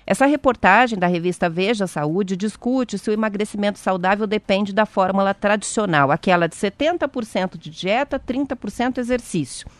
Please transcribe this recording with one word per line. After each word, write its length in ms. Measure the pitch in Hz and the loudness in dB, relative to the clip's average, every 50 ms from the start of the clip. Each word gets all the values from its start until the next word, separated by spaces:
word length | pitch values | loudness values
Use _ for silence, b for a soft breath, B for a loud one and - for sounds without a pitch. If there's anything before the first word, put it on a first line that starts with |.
| b | b
Essa 200 | - 190 - 269 | -2 0 2 4
reportagem 720 | 277 294 285 - 277 240 - - 185 190 220 254 247 233 | 4 2 2 2 0 0 4 4 6 6 6 4 4 2
da 120 | 190 180 175 | 0 0 0
revista 420 | 180 170 165 180 175 - - 175 | 2 0 0 -2 -2 0 -2 -2
Veja 380 | 160 170 185 196 240 208 202 175 | 0 0 0 0 0 0 -2 -4
Saúde 480 | - 165 147 151 160 185 208 185 196 | -2 -2 -2 -2 0 -2 -2 -2 -2
discute 640 | 175 196 220 208 - - 240 254 262 254 233 - 196 | -4 -4 -4 -6 -4 -4 -2 0 0 -2 -2 -6 -6
se 120 | - - | -4 -2
o 20 | 214 | -2
emagrecimento 680 | 214 220 220 202 208 214 214 - 208 202 202 202 - | 0 0 -2 -2 -2 -4 -4 -4 -2 -2 -2 -2 -2
saudável 480 | - 208 190 185 175 185 202 202 220 208 | -2 -2 0 0 2 2 2 2 0 -2
depende 440 | 208 214 - - 202 190 208 196 196 | -2 -2 0 0 0 0 0 0 0
da 140 | 202 214 | 0 0
fórmula 480 | 208 - 214 190 185 190 196 196 196 196 | 0 0 0 0 2 2 2 0 0 0
tradicional, 760 | - - 202 208 214 - - - - 214 196 165 147 143 135 143 | 0 0 0 0 0 -2 -4 -4 -2 0 2 4 4 4 4 2
aquela 340 | 165 - 196 180 175 170 | 2 2 2 4 4 4
de 80 | 165 - | 0 -2
setenta 540 | - - 202 196 - 285 311 359 339 320 285 | -2 -4 -4 -2 -2 0 0 0 0 -2 -4
por 160 | - 262 220 | -4 -6 -8
cento 340 | - - 208 185 185 - 165 | -4 -4 -2 -4 -4 -4 -10
de 100 | - 151 | -16 -16
dieta, 480 | 156 - - 185 202 240 285 285 - | -12 -8 -4 0 0 0 0 -2 -4
trinta 380 | 269 - - 247 254 285 269 277 | -6 -6 -4 -4 -4 -4 -4 -6
por 160 | 247 - 208 | -8 -8 -8
cento 280 | - - 240 254 247 - | -6 -4 -2 -2 -2 -4
exercício. 680 | 247 233 254 247 240 - - 175 143 - - - - B B B | -2 -2 -2 -4 -2 -4 -4 -4 -4 -4 -8 -12 -16 B B B